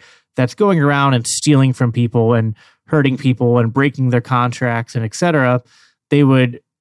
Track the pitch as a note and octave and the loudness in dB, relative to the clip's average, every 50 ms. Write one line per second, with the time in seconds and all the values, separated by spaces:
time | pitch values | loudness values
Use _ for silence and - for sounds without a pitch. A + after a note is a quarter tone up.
0 | _ - _ _ _ _ _ - B2+ B2 - - G#3 G3+ F#3+ E3 C#3+ C#3+ C#3+ C#3 | _ -16 _ _ _ _ _ -4 -4 -4 -2 -2 0 0 2 2 2 2 2 2
1 | C#3 C#3 C3+ A#2+ A#2 - - - - D3+ D3 C3+ C3+ C3 B2 - C3 A#2+ A2 B2+ | 2 2 0 0 -2 -4 -8 -4 0 2 2 4 2 2 0 0 -2 -2 0 -2
2 | A#2+ A2+ - A#2+ A2+ A2+ A#2+ A2+ A2+ A2 G#2 - _ _ _ _ _ - D#3 D#3 | -2 -2 0 0 0 2 2 0 0 -2 -6 -10 _ _ _ _ _ -2 0 0
3 | C#3 C#3 B2+ A#2+ - C3 B2 - C3 A#2+ A#2+ B2 A#2 A2+ G#2+ C3+ C#3 C#3 - - | 2 0 0 0 0 -2 0 0 0 0 2 2 0 0 0 0 -2 -2 -2 -2
4 | C3 B2+ B2 A#2+ A2+ - B2+ B2 A#2+ B2 A#2+ - C3 B2 A#2 A#2 A2+ - - A#2+ | -2 0 0 -2 -2 -2 -2 -2 -2 -2 -4 -4 -4 -4 -4 -4 -6 -6 -6 -6
5 | A2+ G#2+ - - F3+ F3 D#3+ D3 C3 B2 B2 A#2+ - _ _ _ _ _ _ _ | -6 -6 -6 -4 -2 0 2 2 2 2 0 -2 -4 _ _ _ _ _ _ _
6 | _ _ C#3+ C#3+ C#3+ C3+ C3+ C3 B2+ A#2+ A#2+ - - _ _ _ | _ _ 0 2 4 4 4 2 2 0 -2 -8 -18 _ _ _